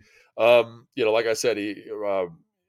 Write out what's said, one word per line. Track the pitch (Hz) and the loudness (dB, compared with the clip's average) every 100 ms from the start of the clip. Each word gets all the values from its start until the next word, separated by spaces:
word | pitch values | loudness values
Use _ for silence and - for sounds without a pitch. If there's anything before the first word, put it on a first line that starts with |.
| _ _ _ - | _ _ _ 0
Um, | 113 120 113 117 _ | 4 4 2 -6 _
you | 131 | -4
know, | 110 | 0
like | 110 113 | 0 0
I | |
said, | 110 123 104 | -2 -2 -2
he, | 104 95 - 107 101 | -6 -8 -12 -8 -4
uh, | 98 87 80 _ _ | -4 -4 -10 _ _